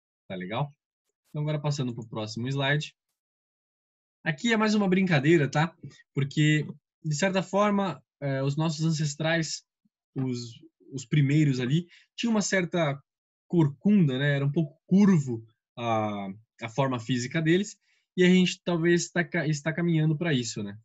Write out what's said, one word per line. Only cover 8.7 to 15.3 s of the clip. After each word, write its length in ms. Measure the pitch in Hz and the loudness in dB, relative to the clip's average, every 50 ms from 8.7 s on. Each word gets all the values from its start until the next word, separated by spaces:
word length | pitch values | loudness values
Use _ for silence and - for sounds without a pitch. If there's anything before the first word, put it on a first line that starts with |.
| 151 156 156 | -2 -2 -2
ancestrais, 800 | 165 160 147 156 143 - - 156 160 165 165 160 - - - - _ _ _ _ _ _ _ _ _ - | -2 -2 -2 -2 -4 -4 -4 -2 -2 0 -2 -2 -4 -8 -12 -14 _ _ _ _ _ _ _ _ _ -8
os, 440 | 139 131 127 123 120 120 117 113 - - - _ _ _ - | -6 -4 -4 -4 -6 -8 -12 -16 -20 -20 -20 _ _ _ -14
os 140 | 135 135 - | -14 -14 -6
primeiros 540 | - 156 147 139 135 147 156 151 139 127 127 | -2 0 2 2 4 4 4 4 2 2 0
ali, 260 | 127 120 147 175 175 - _ - _ _ _ | 0 0 0 0 -2 -4 _ -20 _ _ _
tinham 160 | - 240 233 | -4 -2 0
uma 100 | 220 208 | 0 0
certa 580 | - - 196 190 175 160 - 175 160 143 139 143 - _ _ _ _ _ _ _ _ | 0 0 0 0 0 0 -2 -2 -2 -2 -4 -6 -10 _ _ _ _ _ _ _ _
corcunda, 720 | - 175 170 151 139 - - - 202 208 202 165 135 127 | 0 2 2 2 2 0 0 2 4 4 6 4 4 2
né? 200 | 131 143 147 143 | 2 0 0 0
Era 80 | 139 139 | 0 0
um 60 | 143 | 0
pouco 300 | 143 170 156 - - _ _ | 0 0 -2 -2 -6 _ _
curvo 580 | - 175 196 208 190 190 156 127 127 | 2 4 6 6 6 6 4 2 -2